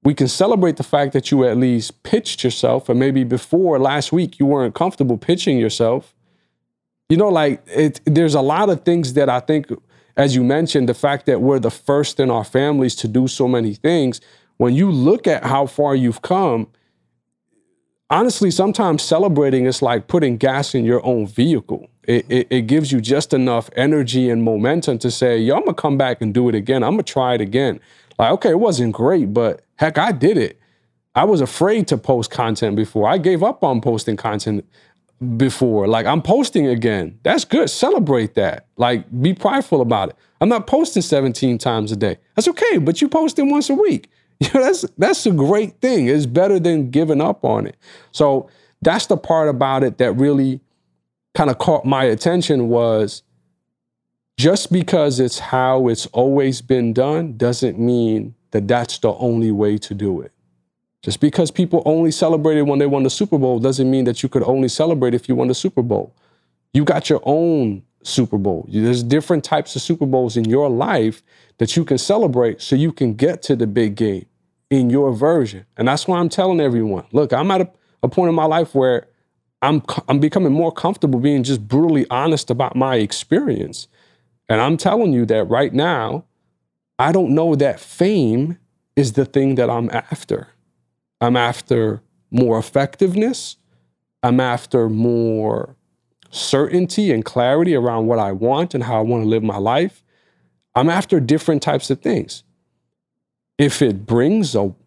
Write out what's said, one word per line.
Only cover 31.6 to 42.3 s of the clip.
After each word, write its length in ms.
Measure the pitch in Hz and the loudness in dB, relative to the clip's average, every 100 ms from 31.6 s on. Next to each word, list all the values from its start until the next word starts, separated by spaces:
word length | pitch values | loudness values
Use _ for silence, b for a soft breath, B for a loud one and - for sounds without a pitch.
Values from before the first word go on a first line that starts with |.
| 180 220 190 | 0 2 0
to 100 | 127 | -2
post 320 | - 127 113 | 0 0 0
content 460 | - 117 107 113 104 | -4 -4 -2 -2 -2
before. 320 | 110 110 104 | -2 0 0
I 100 | 180 | 2
gave 240 | 165 180 | 0 0
up 220 | 196 269 | 0 0
on 160 | 165 123 | -2 0
posting 360 | 127 113 - 107 | -2 -2 -2 -4
content 480 | 113 104 - 104 - b b b _ _ 127 117 | -4 -4 -4 -6 -6 b b b _ _ -6 0
before. 520 | 131 - 131 107 98 | 0 0 0 2 2
Like, 180 | 113 113 | 0 0
I'm 140 | 156 | -2
posting 460 | 151 226 269 - 143 | 2 0 0 0 0
again. 520 | 120 117 104 82 104 | 0 0 -2 -4 -4
That's 220 | - 285 | 0 0
good. 260 | - 269 294 | 0 -2 -2
Celebrate 640 | - 254 381 165 131 110 | -2 0 0 0 0 0
that. 320 | - 95 - _ - | -2 -2 -4 _ -2
Like, 300 | 120 120 - 123 | 0 0 -4 -2
be 100 | 143 | -2
prideful 480 | 185 208 269 - 156 | 0 0 -2 0 0
about 300 | 120 110 92 | 2 0 -2
it. 60 | - _ _ | -8 _ _
I'm 80 | 185 | 0
not 180 | 233 214 | 0 0
posting 360 | 269 320 - | 0 0 -2
seventeen 540 | 170 143 135 117 131 120 | 0 0 0 -2 -2 0
times 320 | 131 113 107 | -2 -2 -2
a 60 | 107 | -2
day. 220 | 104 85 _ | -4 -4 _